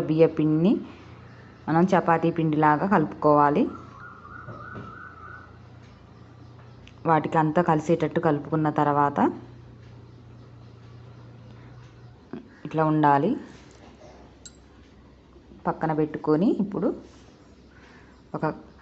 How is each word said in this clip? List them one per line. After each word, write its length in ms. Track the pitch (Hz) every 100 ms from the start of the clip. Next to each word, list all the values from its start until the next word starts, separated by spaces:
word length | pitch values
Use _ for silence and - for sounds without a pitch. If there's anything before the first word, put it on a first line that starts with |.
| 165
బియ్యపు 260 | 156 160 160
పిండిని 340 | 156 156 180 330 - - - - - - - - -
మనం 160 | 165 185
చపాతీ 380 | 175 170 165 165 165
పిండిలాగా 480 | 160 151 151 147 196
కలుపుకోవాలి. 720 | 196 151 - 151 147 143 160 302 - - - - - - - - - - - - - - - - - - - - - - - - - - - - - - - - - 160
వాటికి 280 | 156 151 165
అంతా 200 | 156 156 175
కలిసేటట్టు 500 | 156 156 165 151 165 165
కలుపుకున్న 420 | 147 - 160 156 151
తర్వాత 400 | 143 143 143 156 285 - - - - - - - - - - - - - - - - - - - - - - - - - - - - - - - - - 151
ఇట్లా 180 | 156 156
ఉండాలి. 380 | 156 147 139 175 294 - - - - - - - - - - - - - - - - - - - - - - 175
పక్కన 240 | - 160 151
పెట్టుకొని 480 | 151 - - 151 226 -
ఇప్పుడు 260 | - 160 208 - - - - - - - - - - - - - - 147
ఒక 80 | 156 151 - -